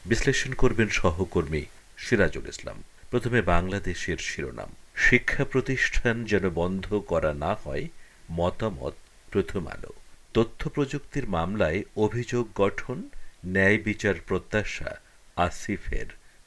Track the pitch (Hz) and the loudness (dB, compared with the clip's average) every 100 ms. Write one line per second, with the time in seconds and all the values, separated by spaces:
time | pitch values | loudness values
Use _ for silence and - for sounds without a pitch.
0 | - 113 - 131 135 127 127 110 107 - | -2 0 2 2 0 4 4 6 2 4
1 | 92 82 92 90 76 78 - - - - | 2 2 0 0 0 -2 -6 -12 -20 -12
2 | - 107 82 - - - - - - - | 0 4 4 2 -8 -10 -10 -12 -14 -18
3 | - 123 123 120 95 87 92 98 92 85 | -4 -2 0 2 4 4 2 -2 -2 -4
4 | - 80 - - 67 58 - - - - | -2 -4 -4 -6 -8 -8 -12 -14 -12 2
5 | - 127 - - 135 131 123 131 - - | 6 6 4 0 2 0 0 0 2 2
6 | 123 117 110 101 95 82 87 95 90 104 | 2 2 2 2 2 0 0 -2 -2 -4
7 | - 82 78 73 78 104 - 69 - - | 0 0 0 0 -2 -4 -4 -6 -6 -10
8 | - - - 85 87 - 110 80 69 - | -20 -20 -8 -2 0 0 -4 -4 -8 -10
9 | - - - 101 92 98 76 - - - | -16 -20 -4 -2 0 -2 -6 -8 -12 -14
10 | - - - 110 113 - 151 - 135 147 | -20 -20 -4 0 0 0 -6 -2 -2 -4
11 | - 143 110 87 85 107 82 90 - - | -6 -6 -2 -2 0 2 2 0 -2 0
12 | 107 117 120 123 117 - 98 - - 135 | 0 0 -2 -2 -2 2 0 0 -6 -8
13 | 285 - - - 90 95 95 107 104 101 | -8 -8 -8 -8 -2 4 6 6 2 0
14 | 104 87 - 92 - 110 98 - 71 - | 0 0 0 -4 0 -2 -2 -4 -6 -8
15 | - - - - 87 - - 101 - - | -16 -20 -10 0 0 0 -6 -6 -2 -4
16 | - - - - | -4 -10 -20 -20